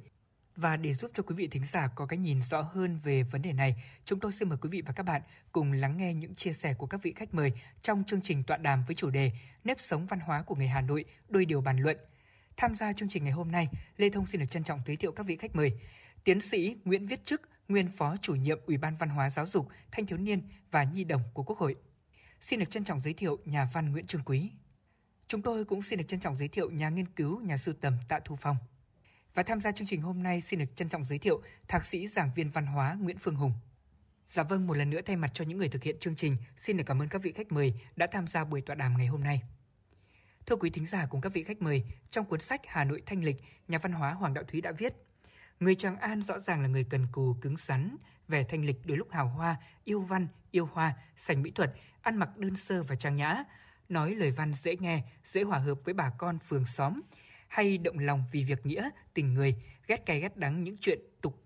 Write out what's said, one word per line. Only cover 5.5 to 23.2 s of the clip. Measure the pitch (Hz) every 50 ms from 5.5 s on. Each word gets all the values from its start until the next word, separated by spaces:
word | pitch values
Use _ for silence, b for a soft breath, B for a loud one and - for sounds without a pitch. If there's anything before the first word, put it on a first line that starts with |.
cùng | - 175 151 139
lắng | 139 135 135 135 147
nghe | 180 190 180 170
những | 156 160 - 185
chia | - - 190
sẻ | 156 - - 156 135
của | - 147
các | 131 190 202
vị | - 175 -
khách | - 220 - -
mời | 160 147 139 127 B B B B B
trong | - - 208 202 196
chương | - 214 196
trình | 185 - 175 139 131
tọa | - 160
đàm | 151 160 147 139 131 127
với | - 170
chủ | - - 143
đề | 131 139 139 127 110 B B B B B B
Nếp | 226 254 -
sống | - - 170 151 170
văn | 190 208 185
hóa | 156 165 156 147
của | 185 - 196
người | 139 135 131
Hà | 123 139
Nội, | 131 127 147 151 - B B B B -
đôi | - 196 185
điều | 160 160 139
bàn | 131 139 131 127
luận. | 135 156 156 - - b b b b b b b b b b
Tham | - 254 233 226
gia | 208 220 208
chương | 202 202 214 196
trình | - 185 147
ngày | 143
hôm | 135 165 175 165
nay, | 165 175 165 143 B B B B B
Lê | - 202 202
Thông | 202 202 190
xin | 185 - 180
được | 139 127
trân | - 170 156
trọng | - 151 139 120
giới | - 147
thiệu | 151 - 160
các | 156 - 214
vị | 196 165
khách | 160 - 220 -
mời. | 160 151 139 107 113 B B B B B B B B -
Tiến | - 180 202
sĩ | - - - 196 170 202 247 - -
Nguyễn | 185 185 196 202
Viết | 196 254 254 -
Trức, | - 285 311 - b b b b -
nguyên | 202 202 185 180
Phó | 190 - 156 143 170 196
Chủ | - - 151
nhiệm | 135 131 147 156 - -
Ủy | - 156
ban | 135 143 156 160
Văn | 156 170 156
hóa | 143 147 135 139
Giáo | 139 156 151
dục, | 180 - 175 143 B B B B B
Thanh | - - 214
thiếu | 196 180 165
niên | 196 208 208 190 - B B B B -
và | - 156 143
Nhi | 135 160 190 185
đồng | 165 160 131 117 117 -
của | -
Quốc | 135 139 214 -
hội. | 180 139 135 - - - _ _ _ _ b b b b b b
Xin | - - - 226
được | 185 -
trân | - 226 202
trọng | - 165 139
giới | 127 151 160
thiệu | -